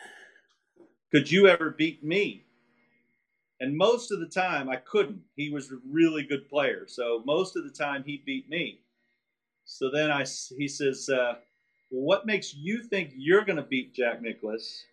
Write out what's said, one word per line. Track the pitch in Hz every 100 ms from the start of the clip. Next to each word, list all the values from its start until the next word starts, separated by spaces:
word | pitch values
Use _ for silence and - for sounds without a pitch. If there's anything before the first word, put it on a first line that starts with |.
| - -
<laughs> | - _ _ _ _ _ _ _ _
could | 147 139
you | 185 196
ever | 170 156
beat | 147 160 -
me?" | 151 190 160 98 _ _ _ _ _ _ _ _ _ _ _ -
And | 131 151
most | 208 240 -
of | 190
the | 165
time | 185 185 151 131
I | 127
couldn't. | - 214 156 92 - -
He | 151
was | 147 131
a | 127 131
really | 156 165 156
good | 135 139 -
player. | 143 131 95 95
So | - 120 117 127
most | 160 190 175
of |
the | 143
time | - 147 139 143
he | 139 139
beat | 135 135
me. | 170 120 - _ _ _ _ _ _ _ _ -
So | - 131
then | 147 156
I | 143
s-, | 135 - - 131
he | 139
says, | - 139 131 -
uh, | 127 123 117 _ _ _ _ -
"Well, | 131
what | 143 196 214
makes | 202 -
you | 143 165 233
think | 233 196 156 131
you're | 143 196
gonna | 196 156
beat | - 131 123
Jack | - 120 113
Nicklaus? | 113 110 107 113 - - -